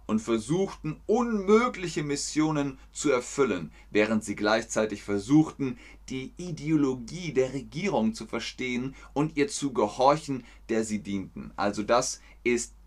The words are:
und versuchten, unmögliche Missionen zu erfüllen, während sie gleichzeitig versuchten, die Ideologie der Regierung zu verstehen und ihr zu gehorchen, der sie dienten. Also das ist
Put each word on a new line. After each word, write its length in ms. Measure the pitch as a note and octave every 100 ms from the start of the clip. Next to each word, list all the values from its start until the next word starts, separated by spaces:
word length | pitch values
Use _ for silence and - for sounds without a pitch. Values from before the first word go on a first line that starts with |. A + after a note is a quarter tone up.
| -
und 140 | A2
versuchten, 800 | - - G#2+ E3+ G3 - D#3 D#3 -
unmögliche 960 | A#3 A#3+ G#3+ F#3 G#3+ B3 F#3 F3 E3+
Missionen 760 | D3 C#3+ - D3 D#3 D3+ C#3 C3 -
zu 180 | - D3
erfüllen, 600 | B2+ - - B2+ F2+ D#2 - -
während 340 | G#2 G#2 A2 G#2
sie 100 | G#2
gleichzeitig 680 | G#2 A2+ A#2 A2+ G#2+ G2+
versuchten, 760 | - G2+ G2+ D3+ D#3 - C3+ A#2+ - - -
die 240 | C3 C3 -
Ideologie 960 | F3+ D3+ D3 D#3 C#3 B2+ A2+ D#3+ E3+
der 220 | B2+ B2+
Regierung 600 | C3+ A2 C#3+ G3 C3+ A2
zu 120 | A2 A2
verstehen 680 | A2+ - - B2+ B2 C3 - -
und 240 | C#3+ D#3 C#3+
ihr 100 | C#3+
zu 240 | - C#3
gehorchen, 720 | A#2 G#2 - C3 D3+ C#3+ B2+ - - -
der 160 | A2+
sie 160 | A2 G#2
dienten. 520 | G2+ G2 F2 - A#1 -
Also 280 | G2+ G#2
das 360 | G#2+ A#2+ C3 - - -
ist 300 | B2 A#2 - -